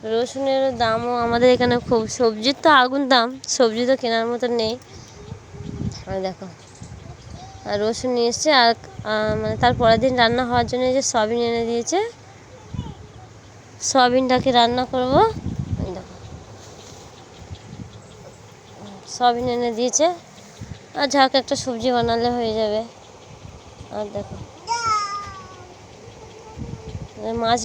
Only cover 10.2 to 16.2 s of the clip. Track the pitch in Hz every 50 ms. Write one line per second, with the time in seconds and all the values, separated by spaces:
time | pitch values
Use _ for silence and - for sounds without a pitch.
10.2 | 233 226 240 247 254 240 240 247 240 226 247 247 254 254 254 269 269 - - 240
11.2 | 214 214 233 240 240 233 233 233 233 226 233 233 233 - - 370 440 466 480 -
12.2 | - - - - - - - - - - - - - - - - - - - -
13.2 | - - - - - - - - - - - - - - - 269 247 247 240 262
14.2 | 262 254 254 254 - 262 247 240 233 233 240 247 254 - - 262 247 254 269 311
15.2 | 415 453 427 - - - - - - - - - 190 190 180 185 180 185 185 190